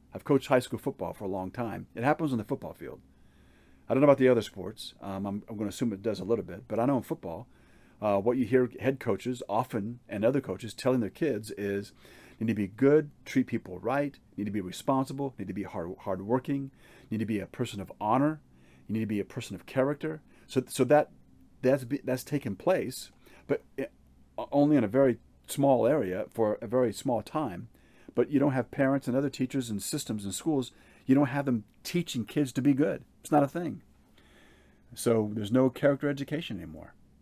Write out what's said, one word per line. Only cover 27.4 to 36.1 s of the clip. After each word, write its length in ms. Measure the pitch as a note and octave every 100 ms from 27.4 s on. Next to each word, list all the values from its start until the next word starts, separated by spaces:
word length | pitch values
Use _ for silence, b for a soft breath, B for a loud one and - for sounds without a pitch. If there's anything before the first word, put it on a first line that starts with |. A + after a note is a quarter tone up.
| C#3 F2+ A#2 _ B B B
But 160 | - B2
you 80 | C#3
don't 140 | C#3
have 180 | C3 A#2
parents 360 | - C3+ C#3 C3+
and 80 |
other 140 | B2+ C#3+
teachers 400 | - B2+ C#3 A#2+
and 140 | G2+
systems 420 | - D3+ - A2
and 100 | G2+
schools, 380 | F#2+ E3 D3 B2 - b b
you 100 | b
don't 120 | C3 C3+
have 180 | C#3+
them 200 | C#3 A#2+ - _
teaching 420 | - F3 E3 B2
kids 260 | G#2+ - C#3
to 100 | C#3
be 100 | C3+
good. 320 | C3+ E3 D3+ - _
It's 100 | -
not 120 | D3
a 60 | C#3
thing. 340 | E3+ F3 E3+ - _ _ _ b b b b b b b
So 380 | - A#2+ A2+ G#2+
there's 180 | G#2+ G#2
no 160 | B2+ C3
character 400 | - C#3+ C#3
education 480 | D3